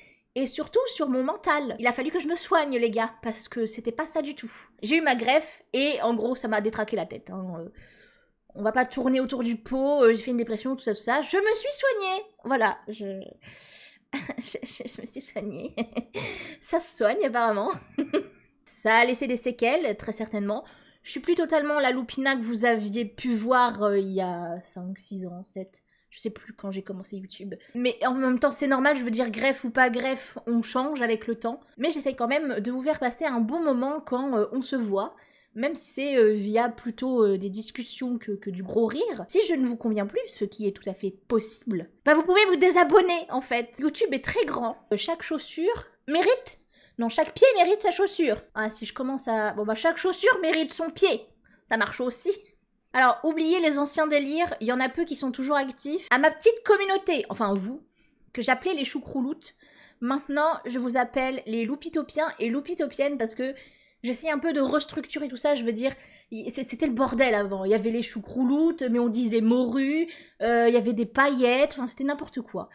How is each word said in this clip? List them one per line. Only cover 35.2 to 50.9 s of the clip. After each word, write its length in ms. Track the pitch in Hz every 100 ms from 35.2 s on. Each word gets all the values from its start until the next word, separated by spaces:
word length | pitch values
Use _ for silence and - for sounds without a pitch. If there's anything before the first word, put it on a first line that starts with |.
| _ _ _
Même 200 | 214 269
si 180 | 330 -
c'est, 240 | - 285 262
euh, 160 | 214
via 340 | 214 202 220 240
plutôt, 560 | 226 247 226 254 247
euh, 140 | 208 190
des 100 | 196
discussions 720 | 202 220 - 233 - 254 240
que, 140 | -
que 180 | 196 196
du 120 | 180
gros 220 | 185 208
rire. 400 | 226 262 466 233 180
Si 120 | 381 415
je 80 |
ne 120 | 311 247
vous 120 | 233
conviens 280 | 226 214 202
plus, 140 | - -
ce 160 | -
qui 240 | 202 - 202
est 40 |
tout 160 | 196 202
à 20 |
fait 220 | 185 196 190 _
possible, 640 | 226 220 - - 185 170 _
bah 80 | 285
vous 100 | 302
pouvez 220 | 339 370
vous 120 | 415 320
désabonner 680 | 370 349 311 370 359 339 -
en 100 | 254
fait. 300 | - 240 233 -
YouTube 340 | 294 302 427
est 100 | 269
très 220 | - -
grand. 320 | 294 269 233 - _
Euh, 60 | 208
chaque 240 | - 330
chaussure 640 | - 320 - - 349 466 - _ -
mérite, 520 | 320 370 508 - - _ _ _ -
non, 80 | 233
chaque 240 | - 302
pied 140 | - 539
mérite 260 | 415 359 415
sa 120 | 403
choussure. 500 | 349 392 - 294 220 - -
Ah, 140 | 214
si 140 | 220
je 80 | 220
commence 360 | - 262 269 254
à... 240 | 220 214
Bon 120 | 202
bah 120 | 208 220
chaque 220 | 330 330
chaussure 380 | 370 359 427 494
mérite 300 | 320 320 320
son 180 | - 330